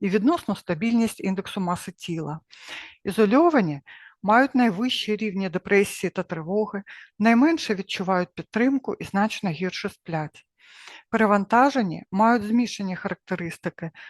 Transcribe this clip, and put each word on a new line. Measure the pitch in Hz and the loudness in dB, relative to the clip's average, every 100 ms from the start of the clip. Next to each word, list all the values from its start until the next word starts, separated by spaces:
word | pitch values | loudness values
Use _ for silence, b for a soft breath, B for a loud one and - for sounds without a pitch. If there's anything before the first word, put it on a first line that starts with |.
і | 196 | -2
відносну | 208 226 339 - 196 | 0 2 0 -2 -6
стабільність | - 165 226 233 226 - | -4 -4 0 2 0 -2
індексу | 190 190 - - | -6 -4 -6 -4
маси | 175 180 - | -4 -4 -8
тіла. | - - 165 147 156 _ B B B B B | -14 -8 -6 -6 -8 _ B B B B B
Ізольовані | - 208 208 254 339 302 175 139 - B B B | -4 2 4 6 4 4 0 -2 -10 B B B
мають | 190 226 269 | 2 4 4
найвищі | 262 240 180 247 - - 208 | 2 2 0 -2 -4 -4 -4
рівні | 214 190 190 | -4 -4 -4
депресії | 175 - 202 202 - 185 | -4 2 2 2 -2 -6
та | - | -4
тривоги, | 180 160 160 208 214 196 - B B - | -6 -6 -4 -4 -4 -6 -12 B B 0
найменше | 214 233 302 330 - | 4 6 6 2 -2
відчувають | 196 190 - 185 180 180 | -6 -6 -6 0 0 0
підтримку | - - 214 247 269 - | -6 -6 0 2 0 -4
і | - | -8
значно | - 196 214 - 196 | -4 0 0 -2 -6
гірше | 151 185 - 202 | -4 -6 -6 -10
сплять. | - - 160 151 - _ _ B B B B B | -10 -8 -6 -6 -12 _ _ B B B B B
Перевантажені | 226 214 202 190 233 277 262 196 151 - | 2 4 2 4 4 4 2 -2 -4 -4
мають | 190 220 240 | 2 4 2
змішані | 208 233 240 - 196 180 | 2 0 0 -4 -8 -6
характеристики, | 196 185 - 180 170 - 175 - 165 B | -8 -8 -8 -8 -8 -8 -8 -8 -12 B